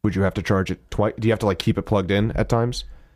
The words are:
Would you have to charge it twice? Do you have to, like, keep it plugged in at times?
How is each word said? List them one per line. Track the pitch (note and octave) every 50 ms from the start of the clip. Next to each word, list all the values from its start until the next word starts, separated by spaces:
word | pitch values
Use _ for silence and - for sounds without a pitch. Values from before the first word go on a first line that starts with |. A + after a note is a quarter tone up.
| -
Would | G#3 -
you | F#2+
have | G2 F#3+ -
to | -
charge | F2+ - G#2+ F#2+ F#2 -
it | F#2 - - _
twice? | - - G#2 G#2+ - -
Do | A2 A2
you |
have | A2 G#2+
to, | A#2
like, | G#2 F#2 -
keep | - A2+ -
it | G#2
plugged | F#2+ - G#2+ G2+ F#2+ E2+
in | G2 G2+ G#2+ A2+
at | - - A2 -
times? | B2+ A2+ A#2 B2 B2 - - - - - - _ _